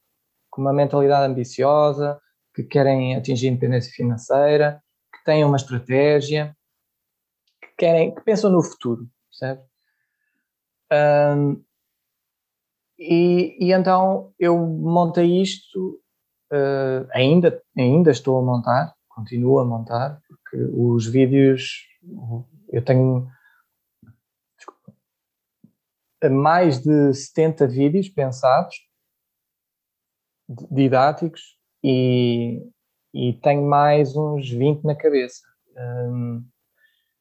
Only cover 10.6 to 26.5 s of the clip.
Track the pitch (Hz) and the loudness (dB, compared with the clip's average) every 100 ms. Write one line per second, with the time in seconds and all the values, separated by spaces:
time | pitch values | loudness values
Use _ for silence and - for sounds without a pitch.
10.6 | _ _ - 147 147 147 147 147 143 - | _ _ -2 2 4 4 2 2 0 -4
11.6 | _ _ _ _ _ _ _ _ _ _ | _ _ _ _ _ _ _ _ _ _
12.6 | _ _ _ - 156 170 175 175 180 - | _ _ _ -10 0 2 4 2 0 -2
13.6 | 180 190 185 185 190 196 196 - 175 170 | 0 2 2 2 2 -2 -6 -2 0 0
14.6 | 170 160 160 175 170 170 175 180 190 - | 0 -4 0 0 0 2 2 2 -2 -6
15.6 | _ 196 185 - _ _ _ _ - 147 | _ -10 -10 -10 _ _ _ _ -6 -2
16.6 | 139 139 135 131 131 127 131 175 170 - | -2 -2 -2 -4 -4 0 4 4 2 0
17.6 | _ - 123 151 165 127 - 131 127 123 | _ -2 2 4 4 2 2 0 0 -2
18.6 | 120 127 160 _ _ - 104 120 123 135 | 0 -2 -2 _ _ -16 -8 -2 2 2
19.6 | 120 117 117 117 139 147 _ 151 - 123 | 0 -4 -6 -6 -6 -10 _ _ -12 -8
20.6 | 127 127 120 117 110 127 131 139 135 131 | -6 -2 0 0 0 2 4 4 4 2
21.6 | - - - _ 175 - 117 117 - _ | -4 -14 -20 _ -20 -16 -12 -12 -14 _
22.6 | - 117 123 127 131 127 127 - _ _ | -8 -4 0 2 2 0 -6 -16 _ _
23.6 | _ _ _ _ _ _ _ _ _ _ | _ _ _ _ _ _ _ _ _ _
24.6 | - - _ - _ _ _ _ _ _ | -20 -20 _ -20 _ _ _ _ _ _
25.6 | _ _ _ _ _ - 151 135 151 | _ _ _ _ _ -4 0 2 2